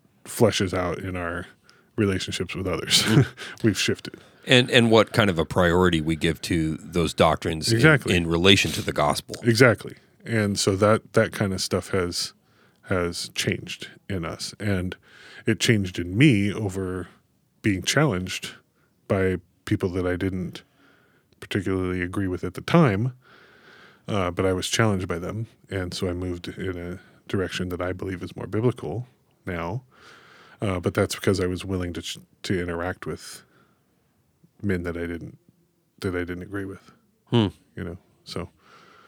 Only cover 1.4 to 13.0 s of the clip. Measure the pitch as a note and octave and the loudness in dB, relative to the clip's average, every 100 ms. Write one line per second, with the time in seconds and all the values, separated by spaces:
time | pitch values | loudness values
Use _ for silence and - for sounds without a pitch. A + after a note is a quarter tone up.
1.4 | F2+ - _ _ _ - G#2 F#2 - - | -10 -16 _ _ _ 0 0 0 -4 -6
2.4 | F2+ - F#2+ F2 - - - A2+ B2+ - | -6 -6 -4 -4 0 0 4 4 4 0
3.4 | - - A2+ G2 - - - - - _ | -16 -2 0 2 0 -4 -8 -16 -20 _
4.4 | - B2+ B2+ A#2 A#2 A2 G#2 - G#2 E2 | 4 4 6 6 8 8 6 4 2 2
5.4 | D#2+ - F2 E2+ F#2 E2+ D2+ D#2+ E2 D#2 | 0 4 4 6 6 4 0 0 0 -2
6.4 | - F2+ D#2 D2 E2 E2+ D#2+ - E2+ D2 | 0 0 0 -2 -6 -2 -2 4 4 4
7.4 | - E2 D#2 A2+ D3+ D3+ - F2+ E2 E2 | -2 -4 0 4 6 6 4 0 2 4
8.4 | F#2 G2+ E2+ - G2+ D#2 D2 D2 - - | 6 6 4 -2 -4 0 0 0 -6 -4
9.4 | A#2+ A2+ B2+ G#2 - - _ _ - A2+ | 0 6 6 4 -4 -18 _ _ -4 -2
10.4 | G#2 F#2+ - F#2+ G#2 A2 - - G#2 - | 0 0 0 4 4 4 2 0 2 0
11.4 | G2+ F#2 - G2 - G2 F2 E2+ - - | -2 -2 -2 -4 -2 -4 -2 -4 -8 -10
12.4 | _ _ _ _ - F#2+ | _ _ _ _ -4 -2